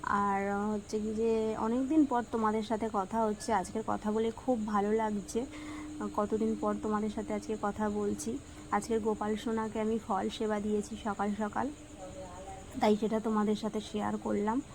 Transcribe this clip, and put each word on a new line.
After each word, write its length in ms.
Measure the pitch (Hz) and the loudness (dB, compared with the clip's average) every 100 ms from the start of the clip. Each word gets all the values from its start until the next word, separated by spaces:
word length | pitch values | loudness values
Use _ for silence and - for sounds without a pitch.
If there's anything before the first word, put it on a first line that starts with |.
| - | 2
আর 260 | 202 202 196 196 202 | 2 2 2 0 0
হচ্ছে 300 | 208 214 208 220 | 0 -2 -2 -4
কি 120 | 214 | -2
যে 180 | 214 226 226 220 220 | 0 2 2 0 0
অনেক 240 | 220 240 262 | 0 0 4
দিন 140 | 311 | 6
পর 160 | 277 240 233 | 6 4 0
তোমাদের 320 | 226 220 220 | 2 2 2
সাথে 240 | 208 214 226 | 0 0 0
কথা 240 | 208 190 226 | 0 0 2
হচ্ছে, 300 | 220 208 - | 2 0 2
আজকের 300 | 202 185 220 | 2 2 -4
কথা 240 | 220 208 214 | -2 -2 0
বলে 180 | 214 226 | 0 0
খুব 260 | 220 - 247 | 0 0 0
ভালো 260 | 214 208 208 | 2 2 4
লাগছে। 480 | 220 220 208 185 226 277 - - - - - 208 | 2 2 -2 -2 -4 -4 -8 -10 -10 -10 -6 -4
কতদিন 360 | 208 208 220 226 | 0 0 2 2
পর 180 | 208 208 208 | 2 0 0
তোমাদের 300 | 214 214 214 | 0 0 0
সাথে 200 | 208 202 | -4 -4
আজকে 220 | 214 208 214 | -4 -2 -2
কথা 240 | 202 208 214 | -2 0 0
বলছি। 420 | 208 202 208 220 262 - - - | 0 0 -2 -4 -6 -8 -16 -2
আজকের 280 | 208 208 226 | -2 2 0
গোপাল 320 | 214 208 214 | 2 0 0
সোনাকে 420 | 214 240 226 220 220 | -2 -2 -2 -2 -2
আমি 180 | 214 226 | 0 0
ফল 260 | - 190 208 | 0 0 0
সেবা 280 | - 220 208 | -2 0 0
দিয়েছি 340 | 208 208 208 220 | 2 0 -2 -4
সকাল 320 | 220 196 208 | -4 0 0
সকাল, 340 | 208 208 214 254 294 - - - - - - - - - 262 | 0 -2 0 -2 -4 -16 -14 -12 -12 -12 -12 -12 -12 -10 2
তাই 160 | 220 | 4
সেটা 220 | 214 214 220 | 6 4 2
তোমাদের 380 | 220 214 208 214 | 2 2 2 2
সাথে 220 | 220 214 | 0 -4
শেয়ার 320 | - 214 208 214 | -4 -2 -2 -2
করলাম। 400 | 214 208 208 247 - | 0 0 2 -2 -4